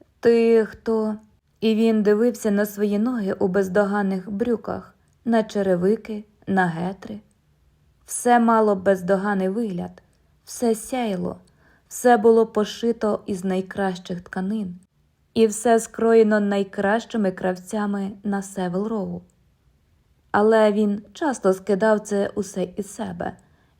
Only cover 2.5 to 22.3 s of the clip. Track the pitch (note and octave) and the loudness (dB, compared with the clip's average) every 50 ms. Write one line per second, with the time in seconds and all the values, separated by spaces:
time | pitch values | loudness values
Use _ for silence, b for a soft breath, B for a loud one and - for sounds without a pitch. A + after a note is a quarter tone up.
2.5 | G3+ G3+ G#3 G#3 G3+ G3 G#3 G#3 G3+ G3+ G#3+ B3 B3+ A#3 G3+ F#3+ - - G#3 F#3+ | 0 0 0 -2 -2 -2 -2 0 0 0 0 -2 -2 -4 -4 -4 -2 -2 -2 0
3.5 | F3+ G3+ G3 F#3+ F3+ G#3 G#3 G3 G3+ G#3 G3+ F#3+ G3 F#3+ F#3 A3+ G#3 G3 A#3 A#3+ | 2 0 0 2 2 0 0 2 0 -2 -2 -2 -2 -4 -6 -8 -6 -4 -2 -2
4.5 | A#3 G3+ - - - F#3+ F#3 - _ _ _ _ _ _ _ A#3+ A3+ A3+ A3 A3 | -2 -4 -4 -8 -10 -10 -10 -14 _ _ _ _ _ _ _ 0 0 0 0 0
5.5 | - G#3 G3 F#3+ F#3 F3 F3+ F#3+ A3 A3 - - A3 G#3 G#3+ - _ _ _ - | -2 -2 0 2 2 2 2 2 0 0 -2 -8 -12 -12 -12 -16 _ _ _ -2
6.5 | G3 F#3+ F#3 F3 D#3+ E3 F3 F3+ G3 - - - G#3+ G#3 - _ _ _ _ _ | 0 0 2 0 -2 -4 -6 -8 -8 -10 -12 -14 -14 -14 -16 _ _ _ _ _
7.5 | _ _ _ _ _ _ _ _ _ _ _ - - - - A#3+ A#3+ A#3+ A#3 A3+ | _ _ _ _ _ _ _ _ _ _ _ -12 -12 -2 2 4 4 6 6 4
8.5 | A3+ A3 A3 G#3+ G3+ F#3+ F3+ G3 G3 F#3 F3+ F3 G3 F#3+ G3 G#3 G#3 F#3+ F#3+ F#3+ | 4 4 4 4 2 2 2 2 0 2 2 0 0 0 0 -2 -2 -2 -2 -2
9.5 | F#3+ A3+ A#3+ G#3+ F3+ F3 F3+ F3+ F3+ - _ _ _ _ _ _ _ _ _ - | -2 -4 -4 -4 -6 -6 -8 -10 -12 -16 _ _ _ _ _ _ _ _ _ -18
10.5 | - - B3 A#3 A3 A3 - - - B3+ A#3+ A3 F#3+ F3+ F3 F3+ - - - b | -8 -4 -2 0 0 -2 -4 -6 -6 -4 -4 -4 -4 -4 -4 -6 -8 -10 -16 b
11.5 | b b b b b b b b - - - B3 A#3+ A3+ G3+ A#3 A3+ A3+ A3+ A3+ | b b b b b b b b -12 0 4 4 4 6 6 6 6 6 4 2
12.5 | - G#3+ G#3+ G3+ - - - A#3 A3+ A3+ - G#3+ G3+ - - - G#3 F3+ F3+ F#3+ | 0 -2 -2 -2 -4 -4 -2 -2 -2 0 -2 -2 -2 -2 -4 -6 -6 -4 -4 -2
13.5 | F#3 F#3 F#3+ F#3 - - G3 F#3+ F#3 F#3 F#3 - F#3 F3 F3+ - - F#3+ F#3+ F#3+ | -2 -2 -4 -4 -6 -4 -4 -2 -4 -6 -8 -10 -10 -10 -10 -10 -8 -6 -4 -4
14.5 | G#3+ A3 G#3 F#3 F3+ F3+ - _ _ _ _ _ _ _ _ _ _ A#3 A3+ A3 | -4 -4 -6 -8 -10 -14 -18 _ _ _ _ _ _ _ _ _ _ 2 2 2
15.5 | G#3+ - - B3 A3+ A3+ A3+ - - - A3+ A3+ A3+ A3+ A3 G#3+ G#3+ G#3+ G#3 G3+ | 2 0 2 2 2 2 2 -2 -4 -2 2 4 6 6 6 6 4 2 2 0
16.5 | G3+ G3+ G3 G3 - - G3 G3 G#3 A#3 A#3 - - A#3 G#3 F#3+ F#3 F#3 - F#3 | 0 0 -2 -2 -4 -2 0 0 0 0 -2 -4 -4 -2 -2 -2 -2 -2 -2 -4
17.5 | F#3 F3+ F3+ - - G#3+ G#3 G3+ G3+ G3+ G3 G3 G#3+ - - G#3 G3 G3 F#3+ F#3+ | -4 -4 -8 -8 -6 -4 -4 -4 -4 -4 -6 -8 -10 -8 -6 -4 -4 -4 -6 -8
18.5 | - G3 F#3 F3+ F3 F#3 G#3 A3 A3+ G#3+ F#3 F3 F3 F3+ - _ _ _ _ _ | -6 -6 -6 -4 -4 -4 -4 -4 -4 -6 -6 -6 -8 -10 -12 _ _ _ _ _
19.5 | _ _ _ _ _ _ _ _ _ _ _ _ _ _ _ _ - G3+ G#3 A3 | _ _ _ _ _ _ _ _ _ _ _ _ _ _ _ _ 0 2 4 4
20.5 | A3+ A3 G#3+ G#3+ G3+ G#3 G#3+ G#3 G3+ G#3 G#3 - - - E4+ D4+ B3+ - - F#3+ | 4 4 4 4 2 2 0 0 -2 -4 -8 -12 -10 -6 -4 -4 -4 0 0 0
21.5 | F#3+ F#3 F#3 - G3+ F#3+ G#3+ A3 G#3+ G#3 G#3 - G#3 G3+ G3+ - | 0 0 -2 -2 -2 0 2 2 2 0 0 -2 -4 -2 -2 -4